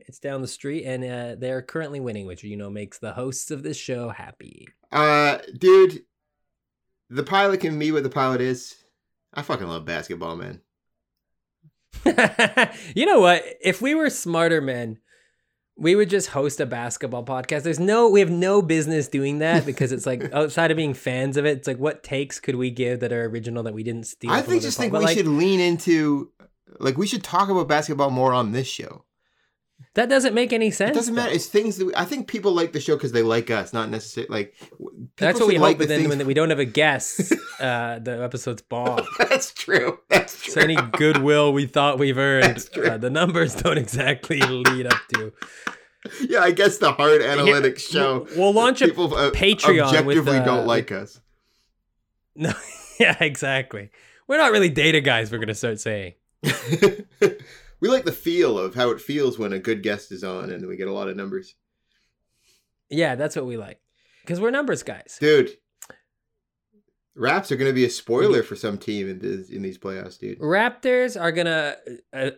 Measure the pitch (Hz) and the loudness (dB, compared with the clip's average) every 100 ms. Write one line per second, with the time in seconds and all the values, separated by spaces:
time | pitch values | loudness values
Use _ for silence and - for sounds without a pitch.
0 | - - 139 135 127 - 139 156 131 127 | -20 -12 -10 -8 -8 -10 -8 -8 -8 -8
1 | 127 123 120 117 127 131 127 160 151 143 | -8 -8 -10 -8 -8 -8 -8 -10 -8 -8
2 | 123 107 98 87 104 104 101 104 101 - | -8 -8 -10 -14 -12 -12 -12 -12 -14 -14
3 | 110 123 131 131 - 143 151 143 - 123 | -12 -8 -8 -8 -10 -10 -10 -10 -8 -8
4 | 120 - - - - - - _ - 147 | -8 -12 -18 -20 -20 -20 -20 _ -4 2
5 | 151 147 147 143 - 127 185 190 185 156 | 4 4 2 0 -8 2 8 10 8 4
6 | _ _ _ _ _ _ _ _ _ _ | _ _ _ _ _ _ _ _ _ _
7 | - 127 139 196 196 190 165 151 151 156 | -10 -8 0 2 2 2 -2 -2 0 0
8 | 135 143 131 123 127 127 - - _ _ | -2 -2 0 0 -2 -4 -10 -20 _ _
9 | _ _ _ - 143 127 90 82 78 82 | _ _ _ -12 -6 -6 -6 -10 -8 -8
10 | - 85 85 85 92 92 _ _ _ _ | -8 -10 -10 -10 -12 -16 _ _ _ _
11 | _ _ _ _ _ _ 156 _ _ - | _ _ _ _ _ _ _ _ _ -4
12 | - 285 226 - 214 - 220 - 170 175 | -2 2 0 2 0 2 0 -2 -8 -2
13 | 339 311 180 175 - - 180 180 262 311 | 4 6 6 4 0 -4 -2 0 0 0
14 | 294 - 175 165 165 165 135 123 117 110 | 0 -2 -4 0 2 2 -2 -6 -8 -12
15 | _ _ _ _ _ _ _ - 160 202 | _ _ _ _ _ _ _ -2 2 4
16 | 196 196 - 143 143 143 131 120 143 - | 4 0 -2 -2 -2 -2 -6 -4 -8 -8
17 | 131 123 123 131 127 151 160 151 185 226 | -8 -8 -6 -6 -4 -4 -4 -2 2 4
18 | 233 202 180 175 185 202 165 160 151 160 | 6 6 4 2 2 2 4 0 0 -2
19 | 139 139 139 147 160 165 143 127 127 127 | -2 -2 -2 0 2 2 0 -2 -2 -2
20 | 139 123 123 - 151 165 165 160 151 127 | -4 -4 -4 -2 0 2 2 2 -2 -4
21 | - 127 135 139 147 135 139 127 147 - | -4 -4 -2 0 0 -2 -4 -2 -4 -4
22 | - 139 135 - - 123 127 120 123 123 | -6 -6 -6 -8 -6 -2 -4 -2 -4 -2
23 | 117 120 117 113 113 117 113 107 113 117 | -4 -4 -4 -6 -8 -8 -8 -6 -8 -8
24 | 110 - 117 262 - 359 269 - 233 - | -12 -10 -2 -2 0 -2 -2 -4 -2 2
25 | - 185 160 147 185 190 175 170 - 160 | 2 2 2 2 2 2 2 0 2 2
26 | 151 143 - _ _ _ _ - 135 131 | 2 -2 -4 _ _ _ _ -4 -4 -2
27 | 202 240 - 175 196 185 147 151 151 143 | -2 -4 -2 0 2 0 2 0 0 -2
28 | 139 127 131 127 110 123 131 - - 85 | 0 2 2 2 0 -4 -6 -10 -14 -16
29 | _ _ _ _ _ _ _ _ - - | _ _ _ _ _ _ _ _ -6 -2
30 | 247 269 247 220 247 226 220 - 202 226 | 2 2 2 0 0 0 0 0 0 0
31 | 233 233 240 160 - 208 220 185 185 - | 0 -2 0 -2 0 0 0 -2 -2 -2
32 | 180 277 - 220 196 175 165 147 147 147 | -4 -6 -6 -2 0 2 0 -2 -2 -2
33 | 135 117 113 117 117 110 92 117 110 110 | 0 0 2 2 0 -4 -4 -6 -6 -8
34 | - 120 - 107 98 _ - - - - | -10 -10 -6 -6 -6 _ -20 -18 -18 -16
35 | 123 - 156 226 214 170 151 156 151 151 | -16 -2 0 4 4 6 6 4 2 2
36 | 156 139 135 139 160 143 123 143 151 135 | 2 0 0 2 2 0 0 2 2 2
37 | - - - - - - 131 120 117 117 | -4 -4 0 -2 -2 -6 -2 -2 -4 -8
38 | 117 120 123 123 131 113 - 120 123 120 | -8 -6 -6 -6 -8 -10 -8 -4 -2 -2
39 | - - - - - - - - 143 - | -4 0 2 2 -2 -8 0 2 2 -4
40 | - 190 - - - 156 165 160 120 - | 0 0 0 -10 -4 0 2 2 0 2
41 | 151 143 139 147 147 143 135 147 143 131 | 2 4 4 4 4 2 0 2 2 2
42 | 139 131 139 135 127 120 - - 127 113 | 2 2 2 4 2 0 -8 -2 -2 0
43 | 123 151 175 170 151 - 180 151 117 127 | -2 0 0 2 0 0 0 0 -2 -2
44 | 135 135 - 147 131 127 127 127 120 - | -2 -2 -2 0 0 2 0 0 -4 -6
45 | - 110 110 - - - - - _ _ | -6 -8 -8 -14 -20 -14 -14 -14 _ _
46 | - - 269 - 170 175 196 - 160 131 | -16 -8 0 4 4 4 4 4 0 4
47 | 147 151 123 143 143 143 135 127 - 151 | 6 6 6 4 4 4 2 0 -4 0
48 | 139 131 - 165 196 214 240 254 240 170 | 0 -2 -4 0 2 4 4 4 2 2
49 | 170 123 139 - 196 214 - 170 139 156 | -2 0 0 2 2 4 4 4 4 4
50 | 139 151 143 135 127 127 113 117 - 98 | 4 2 4 2 2 0 2 0 -2 -8
51 | 104 - _ _ _ _ _ _ _ _ | -12 -18 _ _ _ _ _ _ _ _
52 | _ _ _ 151 160 - - - - - | _ _ _ -6 -4 -4 -10 -20 -10 0
53 | 208 165 160 135 139 131 127 104 104 _ | 2 2 -2 -2 -2 -4 -4 -12 -16 _
54 | _ _ - 294 285 214 180 143 156 156 | _ _ -2 2 4 4 2 4 4 4
55 | 135 117 110 113 110 104 120 107 113 104 | 4 0 0 -6 -6 -4 -4 -4 -6 -6
56 | 90 - _ - 147 127 123 165 196 208 | -8 -16 _ -6 -4 -4 -2 2 2 2
57 | - - 202 - - - - - 196 262 | -8 0 0 0 -16 -20 -18 -4 2 2
58 | 170 - 170 175 151 101 92 117 123 110 | 0 -4 -2 2 2 2 -2 0 0 0
59 | - 147 131 113 101 98 113 107 104 101 | -4 0 0 -2 -4 -4 -4 -2 -2 -6
60 | - 92 95 92 95 95 92 92 95 98 | -8 -12 -10 -8 -10 -12 -12 -8 -8 -6
61 | 98 95 98 95 - _ _ _ _ _ | -8 -8 -8 -10 -12 _ _ _ _ _
62 | _ _ _ _ _ _ _ _ - 151 | _ _ _ _ _ _ _ _ -6 -2
63 | 160 127 151 165 127 117 95 - _ _ | 0 0 -4 -4 -8 -10 -12 -20 _ _
64 | _ _ - 175 226 269 269 151 - 98 | _ _ -8 -2 0 0 -2 -4 -6 -14
65 | - - 147 147 - - _ _ - - | -16 0 4 6 4 -2 _ _ -20 -20
66 | _ _ _ _ _ _ _ _ _ _ | _ _ _ _ _ _ _ _ _ _
67 | _ - 131 180 190 127 135 127 120 - | _ -4 -2 0 -2 -2 0 2 2 0
68 | - 120 208 135 - 101 110 101 - 104 | -2 2 4 4 0 -6 -6 -6 -6 -6
69 | 95 92 101 98 92 101 95 95 - 95 | -6 -8 -8 -8 -10 -10 -10 -10 -10 -10
70 | 95 - 104 - 151 190 240 240 254 247 | -14 -14 -14 -8 -2 0 0 -2 -2 0
71 | 254 208 170 165 170 160 147 - - 120 | -2 -2 -2 -2 0 -2 -2 -8 -14 -18
72 | _ 135 135 | _ -6 -6